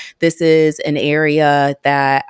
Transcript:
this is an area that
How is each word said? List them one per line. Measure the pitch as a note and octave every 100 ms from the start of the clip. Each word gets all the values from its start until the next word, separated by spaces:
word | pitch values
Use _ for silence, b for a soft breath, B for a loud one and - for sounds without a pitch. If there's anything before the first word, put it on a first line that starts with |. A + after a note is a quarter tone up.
| B -
this | E3 -
is | E3 D#3+ D#3 D3+
an | D3+ D3
area | C#3+ D3+ D#3 D3+ D3 C#3+ C#3+ C#3
that | C#3+ C#3+ C3+ C3+